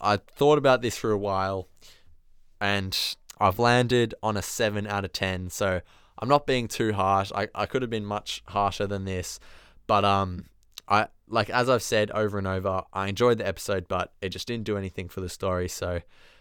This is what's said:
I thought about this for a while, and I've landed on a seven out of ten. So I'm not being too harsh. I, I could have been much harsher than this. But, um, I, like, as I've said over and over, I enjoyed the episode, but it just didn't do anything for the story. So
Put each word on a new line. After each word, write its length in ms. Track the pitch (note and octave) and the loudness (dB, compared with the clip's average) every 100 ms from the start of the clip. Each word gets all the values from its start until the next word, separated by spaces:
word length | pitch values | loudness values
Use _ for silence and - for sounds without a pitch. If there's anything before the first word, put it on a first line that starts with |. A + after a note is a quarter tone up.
I 160 | G2+ G2+ | 0 0
thought 400 | - - C#3+ D3+ | 0 2 4 6
about 240 | C3+ B2+ | 6 4
this 160 | A#2+ - | 2 -2
for 120 | A#2 | -2
a 60 | G#2 | 0
while, 520 | G2+ F#2+ F#2+ G2 - - - - - - _ - - - | 0 -2 -2 -4 -8 -18 -20 -20 -20 -20 _ -20 -18 -4
and 360 | G2+ G2+ F#2+ - - - - - | 0 0 -2 -4 -6 -8 -12 2
I've 180 | G2+ G2 | 2 4
landed 560 | A#2+ B2 A#2+ B2 A#2 - | 4 4 4 2 2 -2
on 140 | A2 G#2 | -4 -2
a 60 | |
seven 440 | - - A2 G#2 G#2 | -4 -2 0 0 -4
out 180 | G2+ | -4
of 80 | G2 | -4
ten. 380 | - G2 F#2 F2+ | -4 -2 -2 -6
So 300 | - G2 F#2 - - _ - | -2 0 -2 -6 -20 _ -6
I'm 100 | A#2 | 0
not 180 | D3 - | 2 2
being 220 | B2+ A#2 | -2 -2
too 240 | - A2+ | -2 -2
harsh. 400 | G2+ F#2+ G2 G2+ | 0 2 2 0
I, 140 | - G#2+ | -4 -6
I 120 | - G#2 | -4 -4
could 160 | C3 | -4
have 80 | B2 | -4
been 140 | A2+ | -6
much 380 | G#2 G#2 - - - | -6 -8 -8 -12 -6
harsher 380 | G2+ G2+ - G2+ | -2 0 0 -4
than 180 | G2 | -4
this. 360 | F#2+ F#2 F2+ - - - - - - | -4 -6 -6 -12 -18 -20 -20 -10 2
But, 180 | G#2+ | 4
um, 420 | G2+ G2 F#2+ F2 - _ _ - - | 6 4 2 -4 -14 _ _ -10 2
I, 200 | G2+ A2 _ - | 2 2 _ -4
like, 220 | A2+ G2+ | -2 0
as 180 | A#2+ B2 | 2 4
I've 140 | B2 | 2
said 280 | - A2 G#2 | 2 2 2
over 280 | G#2+ G#2+ G2+ | 0 -2 -2
and 80 | F#2+ | -2
over, 360 | F#2+ F#2+ F#2 - | -2 -2 -2 -4
I 160 | G2 G2 | -6 -4
enjoyed 300 | G2+ A#2+ A2+ | 2 4 4
the 80 | G2 | 0
episode, 400 | F#2 - G2 F2 | -4 -4 -4 -2
but 240 | F#2 F2 - | -4 -6 -6
it 100 | F#2+ | -8
just 160 | F2+ - | -8 -8
didn't 180 | A#2 | -6
do 120 | G#2+ G#2 | -4 -4
anything 320 | F#2+ - F2+ | -4 -8 -10
for 120 | - | -8
the 80 | F#2 | -8
story. 400 | - G2 F2+ F2+ | -4 -2 -2 -4
So 320 | - F2+ F2 - - - _ | -4 -6 -6 -8 -20 -20 _